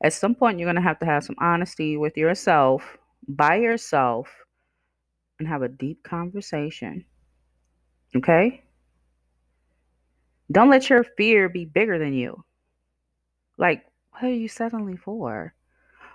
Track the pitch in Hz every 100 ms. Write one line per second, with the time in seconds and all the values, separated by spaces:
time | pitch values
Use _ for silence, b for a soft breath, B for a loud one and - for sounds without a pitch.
0 | 156 - 202 240 233 175 175 175 175 156
1 | 165 147 - - 170 170 175 - 156 151
2 | 151 151 160 190 - 156 131 131 - -
3 | _ _ - 139 151 190 233 233 - 147
4 | 127 117 - - _ _ _ _ _ _
5 | _ _ _ - 160 147 123 135 135 196
6 | - 170 175 202 - 156 147 - 110 180
7 | - _ _ _ _ _ _ _ _ _
8 | _ 131 151 165 226 - _ _ _ _
9 | _ _ _ _ _ _ _ _ _ _
10 | _ _ _ _ - 170 262 262 269 247
11 | 240 - 214 214 185 180 165 180 220 170
12 | 147 135 120 - _ _ _ _ _ _
13 | _ _ _ _ _ - 175 156 _ _
14 | _ - 254 240 220 - 226 226 202 180
15 | - 220 131 107 170 _ _ b b b
16 | b